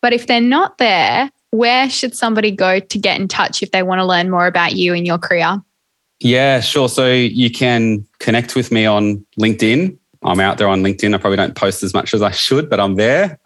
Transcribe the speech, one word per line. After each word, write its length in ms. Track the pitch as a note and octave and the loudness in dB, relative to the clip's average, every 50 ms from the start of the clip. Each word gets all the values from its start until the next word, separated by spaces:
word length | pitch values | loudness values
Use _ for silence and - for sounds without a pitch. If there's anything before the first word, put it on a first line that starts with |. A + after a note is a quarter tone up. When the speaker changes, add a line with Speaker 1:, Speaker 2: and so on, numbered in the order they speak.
Speaker 1:
But 100 | - A#3+ | 0 0
if 140 | A#3+ A#3+ A#3+ | 0 0 0
they're 140 | - B3 A#3 | 0 0 2
not 380 | A#3 B3 C4 D#4 F#4+ - - - | 2 2 2 2 0 0 -2 0
there, 520 | B3 A3 F#3+ E3+ D3+ G2+ A#2 - C4+ C#4 - _ _ _ | 0 2 2 2 2 0 0 0 -2 -4 -6 _ _ _
where 360 | - A3 A#3+ A#3 B3 B3+ C4+ C4 | -2 0 2 2 2 2 0 -2
should 280 | C4 - - B3 - | -2 -4 -6 -6 -4
somebody 340 | - A#3+ A3+ A3 A3 G#3 G#3+ | -2 -2 0 0 0 0 0
go 300 | G3 G3+ F#3+ F#3 F#3 G3 | 0 0 0 0 0 0
to 180 | F#3+ - - G3+ | -2 -4 -4 -2
get 220 | F#3+ G3 - - | 0 0 0 -2
in 80 | G3 F#3 | -4 -4
touch 340 | - - G3 - - - | -2 -2 -2 -2 -2 -6
if 80 | G3+ F#3+ | -6 -2
they 140 | - F#3+ F#3 | -2 -2 0
want 160 | F#3 F#3 F#3 | 0 0 0
to 40 | F#3 | 0
learn 260 | F#3 F#3 F3 F3 F#3 | 0 0 0 0 0
more 180 | F#3 F3 F3 F3+ | 0 0 0 2
about 260 | F3 F3+ F3 E3 - | 2 0 0 0 0
you 200 | F#3+ F3+ F3 F3 | 0 0 0 0
and 120 | F3 F3 | -2 -2
your 100 | F3 E3+ E3+ | -2 -2 -2
career? 440 | - - F3+ E3+ E3 E3 F#3+ G3+ - _ _ _ _ _ _ _ _ _ _ - | -2 -2 0 0 0 0 -2 -4 -8 _ _ _ _ _ _ _ _ _ _ -2
Speaker 2:
Yeah, 420 | - A#2+ B2 B2+ C3+ C#3 C3+ B2 | 0 2 2 4 4 2 2 2
sure. 280 | A#2 - - D3 C3 A#2+ | 0 0 0 0 0 0
So 240 | - - C3 B2+ | 0 0 2 2
you 380 | B2+ B2+ B2 A#2 - B2+ B2 A#2 | 2 2 2 0 0 0 0 0
can 540 | A#2 - C3 B2 A#2+ A#2 A2+ A2+ G#2+ G#2 G#2 _ _ - | 0 0 0 2 2 2 2 0 0 -2 -6 _ _ -6
connect 380 | - - A2+ A#2+ A#2 - - | -2 0 0 0 0 -2 -2
with 160 | C3+ A#2+ - | -4 -2 0
me 120 | A#2 A2 A2 | 0 0 2
on 400 | G#2+ G#2 G#2 G#2 G#2 G#2 G#2 G#2 _ - - | 2 2 2 0 0 -2 -4 -8 _ -4 -2
LinkedIn. 580 | G#2+ A2+ G#2+ - - A2 A#2 D3 F#3 F#3+ F#3 - _ _ _ _ | 0 0 0 0 0 2 2 2 0 -2 -4 -8 _ _ _ _
I'm 180 | - - F2 F#2+ | -4 -2 0 0
out 180 | F#2+ G2 - - | 0 0 0 0
there 80 | G#2 | 0
on 160 | G2 F#2+ F#2 | 0 2 2
LinkedIn. 320 | F#2+ G2 F#2+ - - G#2 G#2 | 0 0 -2 0 0 0 0
I 40 | F#2 | 0
probably 180 | - G2+ G2 | 0 0 0
don't 180 | G2 F#2+ - - | 0 -2 -2 -4
post 300 | - G#2+ G2 F#2+ - - | -2 -2 -2 -2 -2 -4
as 100 | F#2 - | -4 -2
much 200 | G2+ - - - | -4 -2 -2 0
as 60 | G#2+ | 0
I 120 | G#2 G2+ | 0 0
should, 360 | F#2 - - - C3 C#3+ D#3+ D3 | -2 -2 -2 0 0 0 0 0
but 120 | A2 G2+ | 0 0
I'm 160 | G2+ G2 F#2+ | 0 0 0
there. 420 | F#2+ G#2+ A#2 C3+ E3+ G3+ F#3+ D3+ - - | 0 2 2 2 2 0 -2 -4 -6 -4